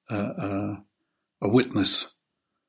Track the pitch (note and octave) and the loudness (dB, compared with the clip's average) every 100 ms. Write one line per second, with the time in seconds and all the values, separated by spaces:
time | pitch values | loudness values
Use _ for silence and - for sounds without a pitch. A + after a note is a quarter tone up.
0 | - G#2+ G#2 - G2+ G2 G#2 G2+ - _ | -8 -4 -4 -4 -4 -4 -4 -6 -12 _
1 | _ _ _ _ G2+ A#2+ - - - - | _ _ _ _ 2 4 4 2 2 0
2 | - - _ _ _ _ | -4 -12 _ _ _ _